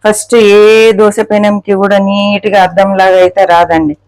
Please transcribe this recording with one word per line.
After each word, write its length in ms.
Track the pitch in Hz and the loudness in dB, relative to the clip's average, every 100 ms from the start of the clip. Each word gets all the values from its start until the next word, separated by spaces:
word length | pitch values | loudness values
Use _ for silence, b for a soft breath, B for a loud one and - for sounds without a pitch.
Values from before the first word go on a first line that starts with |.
ఫస్ట్ 300 | 214 214 - 233 208 202 | -4 -4 -2 0 2 4
ఏ 20 | 208 220 226 196 | 4 4 2 2
దోశ 180 | 214 208 214 | 0 -2 -4
పెనంకి 420 | 208 208 208 196 196 | -2 -2 -4 -4 -4
కూడా 160 | 196 202 196 | 0 -2 -2
నీట్ 400 | 202 202 202 208 | -4 -4 -4 -2
గా 60 | 196 180 | 0 0
అద్దంలాగా 500 | 175 196 190 190 185 | 0 -2 0 0 2
అయితే 180 | 180 - 185 | 0 0 0
రాదండి. 440 | 170 175 165 156 151 | 0 0 0 -2 -6